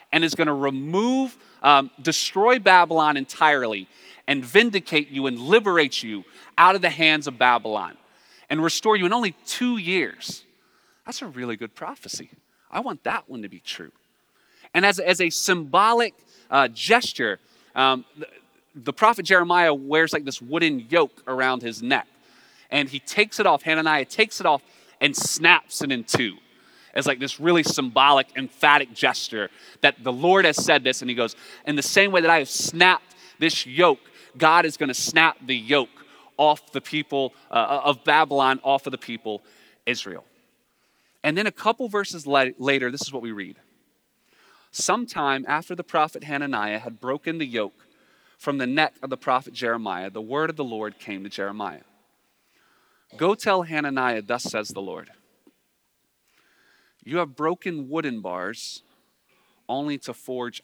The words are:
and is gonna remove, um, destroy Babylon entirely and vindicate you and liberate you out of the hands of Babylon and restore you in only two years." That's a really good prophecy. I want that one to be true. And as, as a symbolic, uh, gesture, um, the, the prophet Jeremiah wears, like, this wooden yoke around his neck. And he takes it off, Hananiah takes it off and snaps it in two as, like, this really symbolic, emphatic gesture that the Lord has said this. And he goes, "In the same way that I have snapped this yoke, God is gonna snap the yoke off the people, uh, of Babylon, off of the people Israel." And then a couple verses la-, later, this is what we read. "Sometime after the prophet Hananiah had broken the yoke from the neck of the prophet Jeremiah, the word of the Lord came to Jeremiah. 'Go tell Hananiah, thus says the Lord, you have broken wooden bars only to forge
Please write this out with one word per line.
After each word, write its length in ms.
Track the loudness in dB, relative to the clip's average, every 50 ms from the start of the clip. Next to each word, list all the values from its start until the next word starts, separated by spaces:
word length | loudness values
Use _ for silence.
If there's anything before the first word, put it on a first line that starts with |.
| _ _
and 100 | 0 0
is 140 | 0 0 0
gonna 180 | 0 0 0 0
remove, 800 | 0 -2 -2 -2 -4 -6 -2 -2 0 0 0 0 0 -2 -4 -8 _ _ _ _ _
um, 300 | 4 6 6 6 4 0 -8 -6
destroy 600 | -4 -2 -2 -2 -4 -4 0 2 4 4 4 4
Babylon 560 | 6 6 6 6 6 4 2 2 2 2 0
entirely 720 | -2 -4 -8 -2 2 2 4 4 2 0 -2 -4 -6 -8 -12 _ _ -20 -20 -20 -12 _ -4
and 160 | -4 -4 -4
vindicate 640 | 2 2 2 2 4 0 -4 -6 -2 -2 -2 -2 -2
you 180 | -6 -4 -4
and 100 | -4 -4
liberate 680 | -4 0 2 2 4 4 2 2 2 2 2 -2 -6 -8
you 200 | -8 -10 -10 -12 -14 -20 -20 -20 -4 _
out 200 | 6 6 6 6
of 40 | 4
the 100 | 0 -2
hands 360 | 0 2 2 2 2 2 -2
of 120 | -8 -2 2
Babylon 580 | 4 4 4 2 0 -4 -6 -6 -6 -8 -12 _ _ _ _ _ _ _ _ _ _ _
and 140 | -2 0
restore 340 | 0 0 -2 0 2 2 2
you 100 | 2 2
in 60 | 2
only 220 | 2 0 0 -2 -4 -8 _
two 320 | -10 -6 -4 -2 -2 -2 -2
years." 640 | -4 -2 -2 -2 -2 -2 -6 -12 -14 -14 -14 -14 -18 _ _ _ _ _ _ _ _ _ _ _ _
That's 180 | -14 -12 -12
a 40 | -12
really 300 | -12 -10 -8 -8 -8 -6
good 180 | -8 -10 -12 -12
prophecy. 560 | -12 -14 -14 -14 -14 -14 -14 -14 -14 -14 -16 _ _ _ _ _ _ _ _
I 100 | -8 -8
want 240 | -8 -8 -10 -8 _
that 240 | -6 -6 -6 -8 -12
one 140 | -14 -14
to 60 | -14 -14
be 120 | -16 -16
true. 320 | _ -14 -14 -14 -16 -18 _ _ _ _ _ _ _ _ _ _ _ _ _ _ -20 -2
And 140 | 0 4 4
as, 120 | 4 2 2
as 220 | 2 0 2 2
a 100 | 0 -2
symbolic, 840 | -2 -2 0 0 0 0 -2 2 2 4 4 6 4 2 2 -2 -4 _ _ _ _ _ _ _
uh, 180 | 2 2 2 2
gesture, 680 | 0 -6 2 2 2 2 2 -2 -4 -4 -4 -4 -4 -6 _ _ _ _ _ _ _
um, 300 | 2 2 2 2 0 -4 _ _
the, 100 | -16 -16 -16 -18 -20 _ _ _ _ _ _ _
the 180 | -10 -8 -8
prophet 320 | 0 4 4 4 4 2 2
Jeremiah 500 | 4 4 4 4 4 4 4 6 4 4
wears, 380 | 0 -2 0 2 2 2 2
like, 120 | 0 -4 -4
this 160 | -6 -10 -10
wooden 460 | -8 -6 -2 0 0 0 0 -2 -4 0
yoke 340 | 2 2 2 2 -2 -10 _
around 360 | -6 -2 0 0 0 0 -2
his 200 | -6 -8 -10 -8
neck. 240 | -2 -2 -2 -2 -2 -6 _ _ _ _ _ _ _ _ _ _ _ _
And 180 | -2 -2 -2 -2
he 120 | -6 -12
takes 380 | -12 -4 0 0 0 0 0 0
it 80 | 2
off, 160 | 2 2 2
Hananiah 440 | 0 -2 -2 0 0 0 0 0 -2
takes 340 | -4 -2 -2 -2 -2 -2 -2
it 60 | 0
off 160 | 2 0 0 -2 _ _ _ _ _ _ _
and 140 | 0 0 0
snaps 680 | -2 -4 -4 -2 2 4 6 6 4 2 _ -8 -6
it 100 | -4 -4
in 120 | -4 -6 -4
two 320 | -4 -2 -2 -2 -4 -6 -10 _ _ _ _ _ _ _ _ _ _ -6
as, 120 | -4 -2
like, 120 | -2 -2 -2
this 220 | -6 -8 -8 -2
really 220 | 0 2 4 4
symbolic, 640 | 2 0 -2 -4 -4 -4 0 2 4 4 4 4 2 -2 _
emphatic 580 | -10 -10 -10 -4 _ 4 4 4 4 2 -2 -4
gesture 560 | -2 -2 -2 -2 -2 -8 -8 -6 -6 -8 -8 -10 -16 -20 -20 -4 _
that 220 | 2 2 2 0
the 100 | -4 -6
Lord 320 | -4 0 2 4 4 6 4
has 120 | 4 2
said 280 | 2 2 2 2 4 2
this. 180 | 0 -4 -4
And 80 | -6 -6
he 60 | -2
goes, 200 | -2 -2 -4 -4 -10 -20 -20 -20 -12 -8
"In 100 | -4 -4
the 60 | -4
same 300 | -4 0 2 2 4 4
way 80 | 2 2
that 100 | 4 4
I 80 | 4 2
have 100 | 2 -2
snapped 640 | -6 -6 -6 -6 2 4 4 4 4 2 -2 _ -20 -20 -20 -20 _ _
this 280 | -2 -2 0 -2 -6
yoke, 340 | -4 2 4 4 4 4 2 _ _ _ -20 -20 -20 _ 2
God 260 | 4 6 6 6 4
is 120 | 2 -2
gonna 180 | -4 -4 -4 -4
snap 420 | -4 -6 0 4 4 4 4 2 -2 -6
the 120 | -6 -6
yoke 500 | -6 0 0 2 2 2 -2 _ -18 -20 _ -20 -20 _ -14 _ 2
off 340 | 2 2 2 0 -4 _
the 80 | -10 -10
people, 540 | -8 -6 -6 -6 -6 -4 -4 -4 -4 -4 -8 _ _ _
uh, 320 | 0 0 0 0 -2 0 2
of 200 | 0 0 0 _
Babylon, 560 | 2 4 4 4 4 2 2 2 2 2 0
off 240 | 0 0 0 0 0
of 40 | -6
the 60 | -10 -10
people 440 | -10 -12 -12 -10 -8 -10 -10 -10 -10 _ _ _ _ _ _ _ _
Israel." 400 | -6 -6 -4 -8 -12 -14 -16 -16 _ _ _ _ _ _ _ _ _ _ _ _ _ _ _ _ _ _ _
And 140 | -4 -2 -2
then 100 | 0 -2
a 60 | -4
couple 360 | -6 -2 -2 -2 0 0 -4 -4
verses 380 | -4 -4 -4 -6 -10 -12 -4
la-, 200 | 0 2 2 2 2 -2 -4
later, 320 | -2 0 0 0 -2 -4
this 120 | -6 -6
is 100 | -10 -10
what 100 | -10 -10
we 100 | -10 -10
read. 240 | -10 -10 -12 -12 -16 _ _ _ _ _ _ _ _ _ _ _ _ _ _ _ _ _ _ _ _ _ _ _
"Sometime 720 | -10 -6 -2 -2 -2 -2 -4 -8 -6 -4 -2 -2 -2 -2 -2
after 280 | -4 -4 -4 -6 -8 -12
the 100 | -12 -10
prophet 400 | -4 0 0 0 0 -2 -10 -10
Hananiah 540 | -8 -6 -6 -4 -4 -4 -4 -4 -4 -4 -6
had 220 | -8 -12 -14 -10
broken 380 | -8 -6 -6 -6 -6 -8 -6 -6
the 80 | -8
yoke 400 | -6 -4 -4 -4 -6 -8 _ _ _ _ _ _ _ _ _ _ _ _ _
from 200 | -6 -4 -4 -2
the 80 | -2
neck 280 | -2 0 0 0 -2 -4 _
of 80 | -10 -10
the 60 | -10
prophet 360 | -6 -2 -2 -2 -2 -2 -6 -10
Jeremiah, 560 | -6 -4 -4 -4 -4 -4 -6 -6 -8 -8 -10
the 100 | -10 -12
word 300 | -10 -6 -4 -4 -4 -4
of 60 | -4
the 80 | -6 -8
Lord 340 | -8 -6 -8 -8 -10 -10 _
came 240 | -14 -12 -12 -10
to 80 | -12 -12
Jeremiah. 520 | -10 -8 -8 -8 -8 -8 -10 -10 -10 -14 -20 _ _ _ _ _ _ _ _ _ _ _ _ _ _ _ _ _ _ _ _ _ _ _ _ _ -6
'Go 180 | -2 0 0 0
tell 280 | 0 0 0 0 0
Hananiah, 600 | 0 -2 -4 -4 -4 -2 -2 -2 -2 -2 -2 -4
thus 200 | -4 -6 -6 -6
says 260 | -6 -6 -6 -6 -6 -6
the 120 | -10 -10
Lord, 300 | -10 -10 -12 -12 -14 -18 _ _ _ _ _ _ _ _ _ _ _ _ _ _ _ _ _ _ _ _ _ _ _ _ _ _ _ _ _ _ _ _ _ _ _ _ _ _ _
you 140 | -6 -4 -4
have 180 | -4 -4 -6
broken 520 | -4 -4 -4 -4 -4 -8 -8 -8 -8 -8 -6
wooden 320 | -6 -6 -4 -6 -8 -8
bars 640 | -8 -8 -6 -6 -6 -8 -8 -10 -14 -16 -16 -18 -20 _ _ _ _ _ _ _ _ _ _ _ _ _ _ _ _ -8
only 300 | -8 -6 -6 -6 -8 -8
to 160 | -10 -12 -14
forge 480 | -14 -12 -10 -8 -6 -6 -8 -10 -14